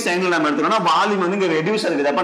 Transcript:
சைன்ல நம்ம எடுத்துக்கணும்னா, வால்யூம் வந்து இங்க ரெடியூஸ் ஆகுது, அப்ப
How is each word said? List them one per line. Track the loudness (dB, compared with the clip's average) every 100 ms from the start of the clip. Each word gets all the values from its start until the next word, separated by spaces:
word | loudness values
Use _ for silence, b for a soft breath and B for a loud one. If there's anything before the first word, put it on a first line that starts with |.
சைன்ல | -2 0 0
நம்ம | 0 0
எடுத்துக்கணும்னா, | 0 0 0 2
வால்யூம் | 2 2 0
வந்து | 0 0
இங்க | 0 0
ரெடியூஸ் | 0 -2 -2
ஆகுது, | 0 0
அப்ப | 0